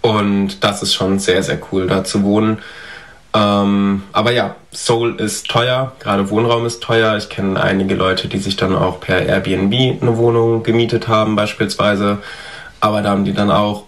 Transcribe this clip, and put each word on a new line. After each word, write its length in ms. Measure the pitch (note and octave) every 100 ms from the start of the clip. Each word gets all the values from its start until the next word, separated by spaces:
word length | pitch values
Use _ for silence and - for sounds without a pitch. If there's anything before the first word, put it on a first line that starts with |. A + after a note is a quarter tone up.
Und 600 | A#2+ G#2+ G2+ G2 G2 -
das 180 | G#2+ G2+
ist 120 | G2
schon 260 | - F#2+ G2
sehr, 240 | F#2+ F#2
sehr 140 | F#2+ F#2+ -
cool, 160 | F#2+ F#2
da 180 | F#2+ F#2+
zu 180 | G#2
wohnen. 360 | G2+ G#2 A2 A2 - - - - - - -
Ähm, 720 | G#2+ G#2 G2+ G2+ G2+ G2+ G2 -
aber 180 | G#2 A2
ja, 240 | B2 G2 - -
Seoul 440 | - - A#2 A#2 A2
ist 300 | A2 - -
teuer, 440 | A#2 A#2+ B2+ C3 -
gerade 300 | - G2+ G2
Wohnraum 360 | G#2+ A#2 A#2 A#2
ist 160 | -
teuer. 360 | - A2+ A2 G#2
Ich 120 | -
kenne 320 | - G2 F#2+
einige 340 | G2+ G2 F#2+ F#2
Leute, 320 | F#2+ F#2 -
die 120 | G2
sich 160 | G2 G2
dann 200 | F#2+ F#2+
auch 240 | F#2 F2
per 240 | - F#2 -
Airbnb 760 | F#2+ F#2 F#2 G2 B2 B2+ -
eine 160 | B2 A2+
Wohnung 460 | A#2 A#2 A#2 A2+
gemietet 440 | A2+ A2+ A2+ A2+ A#2
haben 280 | A2 G#2+ G#2
beispielsweise. 840 | G#2 - G#2 - G2+ G2+ G2+ G2+ - - - - - -
Aber 220 | G#2+ G#2+
da 80 | G2+
haben 160 | G2 G2+
die 80 |
dann 180 | G2 G2+
auch 320 | G2+ G#2 G#2